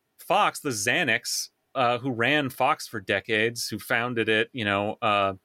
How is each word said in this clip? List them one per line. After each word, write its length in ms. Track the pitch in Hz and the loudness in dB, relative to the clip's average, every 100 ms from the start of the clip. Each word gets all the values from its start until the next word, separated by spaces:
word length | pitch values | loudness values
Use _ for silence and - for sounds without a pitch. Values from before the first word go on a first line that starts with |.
| _ _ | _ _
Fox, 400 | - 190 175 - | 0 2 2 0
the 120 | 147 | -4
Xanax, 800 | 110 110 151 143 117 - - - _ _ 135 | -2 0 0 2 0 -2 -6 -8 _ _ 0
uh, 220 | 120 120 | 0 0
who 120 | 135 | -2
ran 400 | 113 120 151 131 | 0 2 2 0
Fox 380 | - 131 151 - | 0 0 0 -4
for 120 | 107 | -8
decades, 680 | 95 98 - 107 113 117 - | -2 -2 0 0 0 -2 -8
who 100 | 104 | -8
founded 500 | - 120 120 117 107 | -4 -2 0 -2 2
it, 220 | 110 117 | 2 0
you 120 | 131 | -2
know, 320 | 104 101 104 - | 0 0 0 -2
uh, 340 | 110 101 98 95 | 2 2 2 -2